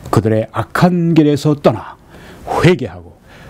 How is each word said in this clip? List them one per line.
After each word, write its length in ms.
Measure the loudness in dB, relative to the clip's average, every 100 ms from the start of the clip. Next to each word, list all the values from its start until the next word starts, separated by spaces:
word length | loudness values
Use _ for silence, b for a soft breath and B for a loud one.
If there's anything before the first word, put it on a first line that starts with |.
| -4
그들의 380 | -2 0 -2 -2
악한 640 | -6 -6 0 0 2 2
길에서 420 | 2 2 2 0 0
떠나 420 | 0 -2 -8 -20 B B B B -8 0
회개하고 540 | 2 2 -2 -12 -20 -20 B B B